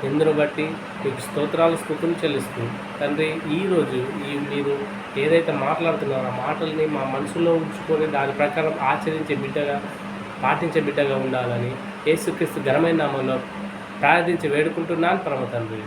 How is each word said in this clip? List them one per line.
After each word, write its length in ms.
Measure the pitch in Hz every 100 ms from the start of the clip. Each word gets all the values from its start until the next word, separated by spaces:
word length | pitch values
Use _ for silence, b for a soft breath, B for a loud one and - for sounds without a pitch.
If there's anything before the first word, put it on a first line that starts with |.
| 135
ఎందును 240 | 151 156
బట్టి 300 | 151 147 - 151 104 - -
మీకు 160 | 139 123
స్తోత్రాలు, 560 | - 147 151 165 165 165
స్తుతులు 380 | - 151 170 170
చెల్లిస్తూ 380 | 156 139 - - 117 - - -
తండ్రి, 260 | 143 147 156
ఈరోజు 760 | 156 151 156 190 175 127 127 127 - 143
ఈ 220 | 143 143
మీరు 240 | 143 143 139 139 - - 139
ఏదైతే 320 | 151 165 160
మాట్లాడుతున్నారో 720 | 143 135 160 165 151 143 131
ఆ 240 | 127 123 135
మాటల్ని 400 | 151 160 156 156
మా 140 | 147
మనసులో 520 | 135 135 139 170 170
ఉంచుకొని 520 | 165 156 - - 156 156
దాని 260 | 143 139
ప్రకారం 420 | 135 143 165 156 -
ఆచరించే 520 | 135 143 165 156 151
బిడ్డగా, 480 | 139 135 147 143 139 - - - - - -
పాటించే 380 | 131 151 170 160
బిడ్డగా 360 | 147 143 139 135
ఉండాలని 540 | 131 127 123 120 120 - - - 151
యేసుక్రీస్తు 500 | 160 - - 160 160
ఘనమైన 360 | 135 139 170 160
నామంలో 440 | 143 135 131 131 - - - - - -
ప్రార్థించి 480 | 143 170 170 170 156
వేడుకుంటున్నాను 680 | 143 156 - 160 160 170 190
పరమ 260 | 165 135
తండ్రి. 360 | 120 117 110 110